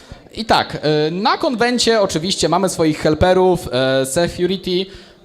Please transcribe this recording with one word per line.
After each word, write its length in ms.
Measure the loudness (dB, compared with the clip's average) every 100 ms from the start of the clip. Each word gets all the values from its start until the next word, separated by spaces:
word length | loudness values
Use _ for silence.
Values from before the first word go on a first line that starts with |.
| -20 -20 -14
I 100 | -8
tak, 300 | 0 0 0
e, 360 | -4 0 0 0
na 280 | -2 -2 0
konwencie 640 | -2 0 0 2 2 2
oczywiście 480 | 0 -2 -4 -2 0
mamy 200 | 0 0
swoich 300 | 0 0 0
helperów, 720 | 0 2 2 4 4 2 -2
e, 340 | -2 0 0 0
security. 800 | 0 -2 -2 -2 -2 -2 -4 -4 -10 -20 -14